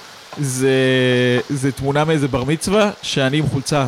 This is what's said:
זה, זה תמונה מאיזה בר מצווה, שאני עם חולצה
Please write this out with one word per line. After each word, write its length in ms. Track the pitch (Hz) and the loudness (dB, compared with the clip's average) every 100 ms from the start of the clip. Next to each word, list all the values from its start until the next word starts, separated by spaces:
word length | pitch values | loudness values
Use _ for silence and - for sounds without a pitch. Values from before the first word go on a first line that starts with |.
| - - - - | -20 -20 -16 -6
זה, 340 | 139 127 135 131 131 131 127 123 123 123 - | -4 0 2 2 2 2 2 2 2 0 -2
זה 220 | 143 139 | -2 -2
תמונה 340 | 127 139 143 156 | -2 -2 0 0
מאיזה 220 | 160 139 | 0 0
בר 160 | 127 | -2
מצווה, 480 | 131 160 - 208 208 - | -2 -2 0 2 2 -2
שאני 360 | - 151 131 147 | -6 -2 0 0
עם 80 | 151 | 0
חולצה 380 | 143 - 151 | -2 -2 -2